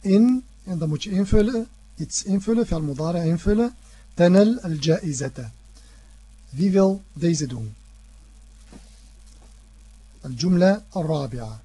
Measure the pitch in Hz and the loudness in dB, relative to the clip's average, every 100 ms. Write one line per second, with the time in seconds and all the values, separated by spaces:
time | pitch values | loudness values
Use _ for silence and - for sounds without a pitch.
0 | 196 196 240 254 - - - 175 156 151 | 2 4 4 2 -4 -20 -10 -6 -4 -4
1 | 208 190 196 214 214 240 226 - - - | -4 -2 2 4 4 -2 -8 -14 -20 -14
2 | 160 - - 190 196 226 233 165 151 135 | -10 -8 -4 -4 0 0 0 -4 -4 -6
3 | 160 175 165 170 202 208 240 - - - | -4 -2 -2 -2 0 0 0 -4 -20 -20
4 | - - 175 185 208 247 180 156 147 170 | -20 2 4 6 4 2 -4 -4 0 0
5 | 180 135 131 127 117 - - - - - | -2 -6 -8 -10 -16 -16 -20 -20 -20 -20
6 | - - - - - 131 196 190 190 196 | -20 -20 -20 -20 -16 -2 2 4 4 2
7 | - - 165 160 143 123 110 107 - - | -8 -4 -2 0 -4 -8 -10 -14 -20 -20
8 | - - - - - - - - - - | -20 -20 -20 -20 -20 -20 -20 -20 -20 -20
9 | - - - - - - - - - - | -20 -20 -20 -20 -20 -20 -20 -20 -20 -20
10 | - - 143 123 165 175 185 202 - 190 | -20 -20 -14 -4 2 4 4 2 -4 -6
11 | 156 156 135 113 110 110 | -4 -4 -4 -10 -12 -16